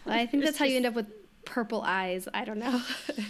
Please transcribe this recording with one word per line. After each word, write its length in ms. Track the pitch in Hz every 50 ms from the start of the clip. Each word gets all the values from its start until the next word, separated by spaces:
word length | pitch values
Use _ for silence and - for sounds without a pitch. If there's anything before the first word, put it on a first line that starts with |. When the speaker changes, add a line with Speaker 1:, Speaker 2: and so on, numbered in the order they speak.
| - -
Speaker 1:
I 180 | 214 233 240
think 180 | 233 285 277 277
Speaker 2:
it's 80 | 311
Speaker 1:
that's 60 | 294 -
how 80 | 294
you 60 | 269
Speaker 2:
just 60 | 262 254
Speaker 1:
end 80 | 247
up 80 | 247 220
with 140 | 233 214 208 214 214 196 - - - -
purple 360 | - - 254 226 208 226 208 -
eyes. 440 | - 185 190 185 185 180 185 185 - -
I 120 | 180 247
don't 140 | 202 220 214
know. 220 | 233 254 247 247 240 -
<laughs> 40 | 254 - - - 294 - 208 208